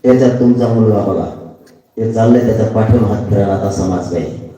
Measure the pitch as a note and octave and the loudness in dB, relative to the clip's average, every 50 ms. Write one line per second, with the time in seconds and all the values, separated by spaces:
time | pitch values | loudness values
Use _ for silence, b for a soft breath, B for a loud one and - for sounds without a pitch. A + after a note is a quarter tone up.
0 | - B2+ B2+ B2+ C3 B2 A#2 - B2 A#2+ A#2+ A#2+ A#2+ A2+ A2+ A2+ A2 G#2+ G#2 G2+ | 4 4 4 4 4 2 2 2 2 2 2 2 2 0 2 2 2 2 2 0
1 | G2+ F#2+ F2+ E2 E2 - - - - - - - - - _ _ _ _ _ A2 | 0 -2 -2 -4 -4 -6 -10 -14 -18 -20 -20 -20 -20 -20 _ _ _ _ _ -6
2 | A2+ A2 A2 A2 A2+ A#2+ A#2+ B2 A#2+ A2 G#2+ G#2+ G#2+ - - A2 A2 - A#2+ A#2 | -6 -4 0 0 4 4 4 4 2 0 0 0 -2 0 0 0 2 2 2 2
3 | A2 G2+ G2+ G2+ - - G2+ G2+ G2 F#2+ F#2+ F2+ F#2+ G2 G2 - F#2+ F#2 F2+ F2 | 2 0 -2 -4 -2 -2 0 0 0 0 -2 -2 -2 -4 -4 -4 -4 -4 -4 -4
4 | F2 - F2 E2+ D#2 D2 - - - - - | -6 -6 -6 -6 -6 -6 -10 -12 -16 -18 -20